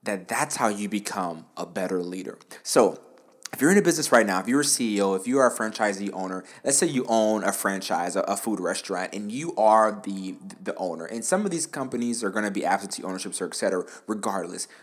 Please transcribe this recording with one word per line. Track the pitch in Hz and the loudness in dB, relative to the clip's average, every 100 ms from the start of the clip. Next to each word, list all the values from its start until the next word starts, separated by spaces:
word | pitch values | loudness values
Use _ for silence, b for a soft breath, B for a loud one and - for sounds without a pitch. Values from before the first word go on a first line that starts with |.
that | - 101 90 | -6 -6 -4
that's | 117 147 - | -4 -2 0
how | 120 | 0
you | 101 104 | 0 -2
become | 104 101 101 87 82 80 - | -4 -4 -4 -4 -6 -12 -12
a | |
better | 85 87 92 92 | -8 -6 -2 -2
leader. | 87 92 92 - - B | -4 -6 -10 -12 -18 B
So | - - 104 85 - - - _ - | 0 6 6 4 -10 -20 -20 _ -14
if | - | 0
you're | 135 | 4
in | 196 | 6
a | |
business | 175 156 151 | 6 2 4
right | 123 104 | 6 6
now, | 92 | 2
if | 98 | 2
you're | 135 | 2
a | |
C | 143 - 120 101 | 2 2 2 2
E | |
O, | 98 | 2
if | 95 120 | 2 2
you | 135 | 4
are | 127 | 4
a | 117 | 4
franchisee | 110 107 107 98 101 | -2 0 -2 0 -4
owner, | - 92 92 B B | -6 -6 -8 B B
let's | 131 135 | 0 2
say | 175 | 2
you | 135 117 | 0 2
own | 113 107 107 | 4 4 2
a | 95 | 0
franchise, | 98 101 98 - 85 87 | 0 -2 -2 -2 -2 0
a, | 87 | -2
a | - 101 | 0 -2
food | - 101 | -2 -2
restaurant, | 87 92 - 92 92 | 0 -2 -4 -4 -4
and | 98 104 | -6 -8
you | 120 165 - | -6 -6 2
are | 107 110 107 104 | 6 6 6 2
the, | 101 98 95 92 98 - | -6 -8 -8 -10 -14 -10
the | 95 - | -8 -6
owner. | 175 80 82 | -4 -6 -8
And | 113 | -6
some | 110 185 208 | 0 0 0
of | |
these | 170 - | -4 -6
companies | 151 127 127 120 117 | -6 -6 -4 -2 -2
are | 107 | -2
gonna | 92 104 | -2 -2
be | 98 85 | -2 0
absentee | 95 98 - | 0 -2 -8
ownerships | 92 92 95 - | -6 -6 -6 -6
or | 90 | -6
et | |
cetera. | - 101 92 87 B - | -2 0 0 -4 B -6
Regardless, | 107 107 95 87 92 - B | -4 -2 -4 -6 -8 -10 B